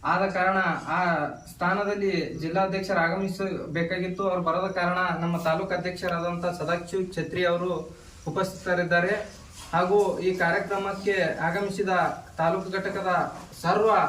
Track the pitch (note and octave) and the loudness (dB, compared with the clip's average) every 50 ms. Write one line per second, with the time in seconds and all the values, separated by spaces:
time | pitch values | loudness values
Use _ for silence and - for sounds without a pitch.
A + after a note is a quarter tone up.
0 | - D#3+ E3+ F#3 G3 F#3+ F#3 F#3+ F3+ F#3+ F#3+ F#3+ F#3+ F#3 F3 - - - D#3+ F3 | 0 0 2 2 2 0 2 2 2 2 4 2 2 2 0 -2 -4 -2 0 0
1 | F3+ F3 E3 D#3 D3 C#3+ - - - - - - F3 F3+ F#3+ G#3 G3+ G3+ G#3 G3+ | 2 2 2 0 0 -4 -6 -10 -16 -18 -8 -2 0 0 2 2 0 -2 -2 0
2 | G3 G3 F3+ E3+ D#3 - - - D3+ D#3+ E3 F#3+ G3 F#3+ F#3 F#3+ F#3+ - F#3+ E3+ | 0 0 0 0 -2 -2 -6 -6 -6 -2 0 2 2 2 0 -2 -2 0 2 2
3 | E3 E3+ F#3 F#3+ G3 F#3+ F3+ - G3 F#3+ - - - - C#3+ E3 E3+ E3+ F#3 F3+ | 2 2 2 0 -2 -2 -2 -4 -4 -4 -4 -4 -6 -4 -2 -2 0 0 0 -2
4 | F3+ F#3 F3+ - G3 F#3+ F3+ F3+ F3 E3 D#3+ F3+ F#3 F#3+ F#3 F3+ F3 F3 F3+ F3+ | -2 -4 -2 0 0 0 0 2 0 0 0 0 0 0 0 0 0 0 2 2
5 | F#3 F3+ E3 D#3 E3+ E3+ E3+ E3 - D#3+ D#3+ E3+ F#3 F#3 F#3 E3+ - - - - | 0 0 0 0 0 0 -2 0 2 2 2 2 0 -2 -2 -2 -2 -4 -6 -4
6 | - E3 E3 E3 E3+ F3 F3 E3+ F3 F3 E3 - D#3 D3+ E3+ F3 E3+ - - F#3+ | -2 -2 -2 0 -2 -2 -2 -2 -2 -2 -2 -2 -2 -2 -2 -2 -2 -2 -2 -2
7 | F#3 F3+ - E3 D#3 - - F3+ F3+ F3 F3 F3 F3 F#3 F3 D#3 - - - - | -2 -2 -4 -4 -4 -4 -2 0 2 2 2 2 0 -2 -2 -4 -4 -8 -14 -18
8 | - - - - - D#3+ - F#3+ F#3+ F#3 - - - F#3 F3+ F3 F3 E3 F3 F3 | -18 -20 -20 -12 -10 -4 -2 0 -2 -2 -2 -6 -2 0 0 2 2 4 4 4
9 | F3 F#3 G#3+ G#3+ - - - - - - - - - - - E3+ F3+ F#3 G3+ G#3 | 4 4 0 0 -2 -8 -12 -18 -20 -18 -18 -16 -12 -2 0 2 4 6 6 6
10 | G3+ F#3 - - F3 F#3 F#3 F#3 F3 E3+ E3+ G3+ - F3+ G3 G3 G3 G3 F#3+ F#3+ | 6 4 2 0 0 0 2 2 2 2 2 0 0 -2 -2 -2 -2 -2 -4 -2
11 | - G3+ G3 F#3 F3 D#3 - - D#3 E3 F3 G3+ G3 G3 - - G3+ F#3+ F#3 F3 | 0 0 2 2 2 0 0 0 -2 0 0 0 -2 -2 -2 -2 0 2 4 2
12 | D#3+ D#3 - - - - - - D#3+ E3 E3+ F#3+ F#3 F#3 F#3 F#3+ - F#3+ F#3 G3 | 2 2 0 -4 -12 -16 -4 0 2 2 2 0 -4 -4 -4 -4 -2 -2 -4 -2
13 | F#3+ F#3 F3+ D#3+ - - - - - - - - - E3+ F#3 G#3 G#3+ A3 G3+ - | -2 0 2 2 0 -2 -4 -10 -14 -16 -16 -6 0 0 2 4 4 6 6 6
14 | - | 4